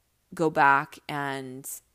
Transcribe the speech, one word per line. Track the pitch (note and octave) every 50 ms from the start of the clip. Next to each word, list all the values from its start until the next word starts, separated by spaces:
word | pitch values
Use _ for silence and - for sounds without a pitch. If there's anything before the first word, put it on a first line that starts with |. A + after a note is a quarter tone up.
| _ _ _ _ _ _ -
go | - E3+ D#3+
back | D#3+ E3+ D3 C#3 C#3 C#3 D3+ - - - _ -
and | D3+ D3 C#3+ C#3 C3+ C3+ C3+ C3 B2+ C3 C#3+ - - - _ _ _